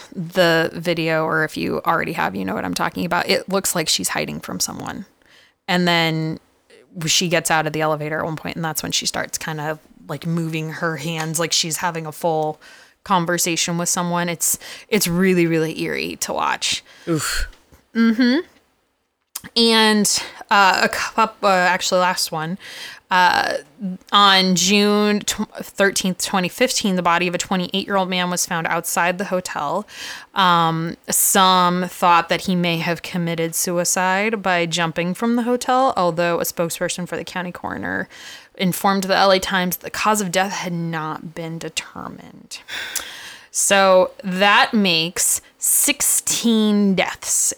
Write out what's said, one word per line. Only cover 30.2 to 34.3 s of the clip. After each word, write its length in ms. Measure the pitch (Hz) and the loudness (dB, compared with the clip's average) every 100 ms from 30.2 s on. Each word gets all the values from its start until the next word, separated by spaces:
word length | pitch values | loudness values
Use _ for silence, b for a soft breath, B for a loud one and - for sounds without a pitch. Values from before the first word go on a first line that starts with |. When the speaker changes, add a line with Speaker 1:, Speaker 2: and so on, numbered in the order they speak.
| B | B
Speaker 1:
Um, 600 | 202 185 170 165 160 165 - - | 2 4 4 4 0 -4 -6 -4
some 760 | - - 202 185 185 180 180 180 | 0 2 4 6 6 4 2 -2
thought 400 | - 180 170 165 | 0 4 4 4
that 120 | 170 | -2
he 140 | - 180 | 0 0
may 220 | 175 165 | 0 0
have 240 | 175 160 | -2 -4
committed 520 | - 180 170 170 165 | -4 -4 -2 -2 -2
suicide 880 | - - 175 175 185 185 190 214 | -2 -2 -2 0 0 2 2 0